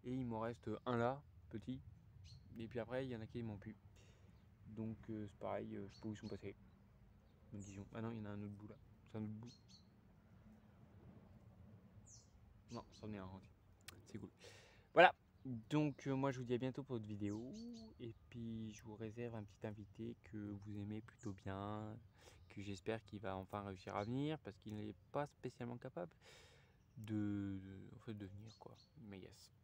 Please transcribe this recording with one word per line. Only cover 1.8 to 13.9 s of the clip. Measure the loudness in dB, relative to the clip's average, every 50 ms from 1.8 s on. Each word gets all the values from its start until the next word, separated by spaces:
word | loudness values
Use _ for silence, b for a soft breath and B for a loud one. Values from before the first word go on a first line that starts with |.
| -4 -10 -14 -14 -16 -18 -16 -14 -14 -12 -14 -14 -14 -12 -8 -6
Et | -6 -2
puis | 0 -2
après, | 0 2 2 2 2
il | 2
y | 0
en | -2
a | -2
qui | -2 -2 -2
m'ont | 0 0 -2 -2
pu. | -4 -8 -10 -10 -14 -18 B B B B B B B B B B B -20 -20 -16 -12
Donc, | -8 -2 0 0 0 0 -4 -4 -4
euh, | -2 -2 -2 -2
c'est | -4 -2
pareil, | 0 2 2 2 2 0 -2
euh, | -4 -4 -4
je | -8
sais | -4
pas | -2 -2
où |
ils | -2 -2
sont | -2 -4
passés. | -4 -4 -4 -6 -8 -8 -14 -18 -18 -20 -20 -20 -20 -20 -20 -20 -20 -20 -20 -20 -20 -20 -14 -10
Donc, | -8 -8 -6 -6
ils | -6 -8
ont, | -8 -4 -2
ah | -2
non, | 0 0
il | 0 -2
y |
en | -4
a | -4
un | -2 -2
autre | -2 -4 -4
bout | -6 -10 -12
là. | -12 -14 -16 -18 -20 -20 -18
C'est | -6 -2 -2
un |
autre | -2 -2
bout. | -2 -4 -6 -10 -12 -14 -18 -20 -20 -20 -20 -20 -20 -20 -20 -20 -20 -20 -20 -20 -20 -18 -16 -16 -18 -18 -18 -20 -18 -18 -18 -16 -16 -16 -16 -14 -14 -14 -16 -16 -16 -16 -16 -18 -16 -16 -16 -16 -16 -16 -16 -16 -16 -16 -16 -14 -16 -16 -16 -18 -18 -18 -18 -18 -18 -18 -10 -4
Non, | -4 -4 -4 -6
c'en | -10 -8 -4 -4
est | -2 -2
un | -2
entier. | -4 -6 -8 -10 -12 -18 -20 -20 -20 -20 -16 -14 -14